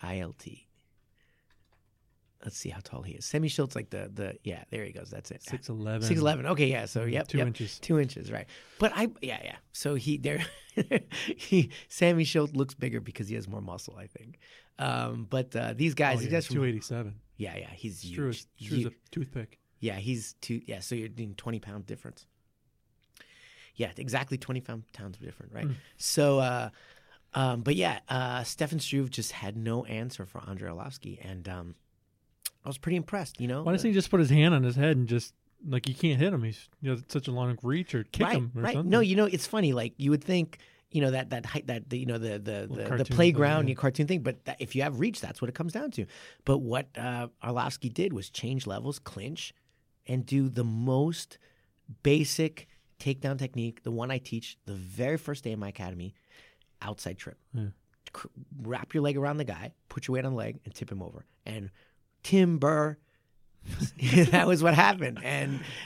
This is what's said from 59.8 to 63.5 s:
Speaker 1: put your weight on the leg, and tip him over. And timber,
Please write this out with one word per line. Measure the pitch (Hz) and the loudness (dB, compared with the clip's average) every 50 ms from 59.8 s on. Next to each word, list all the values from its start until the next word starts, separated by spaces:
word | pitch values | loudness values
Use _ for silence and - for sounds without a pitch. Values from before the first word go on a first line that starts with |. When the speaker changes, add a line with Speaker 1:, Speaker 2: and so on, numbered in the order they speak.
| _ - | _ -12
Speaker 1:
put | - 135 - - | -10 -8 -4 -2
your | 127 | -2
weight | 131 131 | -2 0
on | 135 | -2
the | 131 113 | -2 -2
leg, | 107 113 113 - - | -4 -6 -8 -10 -12
and | 107 - | -14 -12
tip | - - - | -10 -10 -8
him | 98 95 | -8 -8
over. | 87 82 - - - _ _ _ - | -10 -10 -12 -16 -20 _ _ _ -14
And | - 110 110 98 95 - - _ _ _ _ _ _ _ _ | -12 -10 -10 -10 -12 -14 -18 _ _ _ _ _ _ _ _
timber, | - - 190 196 185 175 165 143 143 147 156 151 151 156 147 - _ _ _ _ _ _ _ _ _ _ | 0 4 6 8 8 8 6 4 4 4 4 4 2 0 -2 -6 _ _ _ _ _ _ _ _ _ _